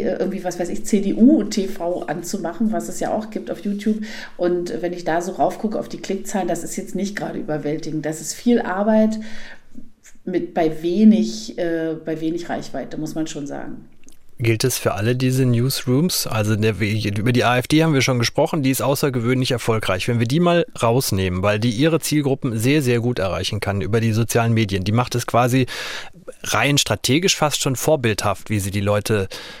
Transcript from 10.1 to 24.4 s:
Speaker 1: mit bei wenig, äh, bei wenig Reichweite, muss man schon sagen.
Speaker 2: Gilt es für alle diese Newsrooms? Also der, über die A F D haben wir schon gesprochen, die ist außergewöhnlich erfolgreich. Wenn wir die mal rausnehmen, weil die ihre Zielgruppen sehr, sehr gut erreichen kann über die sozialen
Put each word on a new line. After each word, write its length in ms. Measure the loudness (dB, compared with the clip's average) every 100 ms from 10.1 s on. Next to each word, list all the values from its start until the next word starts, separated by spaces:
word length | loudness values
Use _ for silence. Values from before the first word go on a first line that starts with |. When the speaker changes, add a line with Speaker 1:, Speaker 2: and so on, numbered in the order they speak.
| -16
Speaker 1:
mit 280 | -4 -4 -2
bei 300 | 0 0 0
wenig, 760 | -2 6 8 8 4 -4 -10 -6
äh, 380 | -4 -2 -2 -6
bei 160 | -6 -4
wenig 300 | -4 -4 -4
Reichweite, 480 | -8 -6 -8 -8 -8
muss 160 | -6
man 120 | -4 -6
schon 200 | -6 -8
sagen. 420 | -8 -10 -12 -14 -20 -18 -18 -16 -4
Speaker 2:
Gilt 220 | 0 0
es 140 | 0 0
für 160 | -2
alle 240 | 0 0 0
diese 300 | 2 2 4
Newsrooms? 800 | 4 2 0 0 2 2 0 -2
Also 280 | 0 2
der, 200 | 2 2 2
über 520 | 0 0 -2 0 2
die 120 | 4
A 120 | 4 2
F 100 | 4
D 160 | 4
haben 120 | 4
wir 80 | 4
schon 160 | 2 2
gesprochen, 440 | 0 2 0 2
die 80 | 2
ist 120 | 2
außergewöhnlich 720 | 2 2 2 2 2 2 2
erfolgreich. 540 | 0 0 0 2 0 0
Wenn 140 | 2
wir 80 | 2
die 100 | 4
mal 280 | 4 4 2 0
rausnehmen, 640 | 2 2 2 0 0 0
weil 160 | 2 2
die 120 | 0
ihre 280 | 2 2 2
Zielgruppen 600 | 0 0 2 0 -2 0
sehr, 240 | 2 2
sehr 180 | 2 2
gut 200 | 0 0
erreichen 400 | -2 -2 -2 -4
kann 200 | -2 -2
über 200 | 0 0
die 120 | 2
sozialen 400 | 2 2 2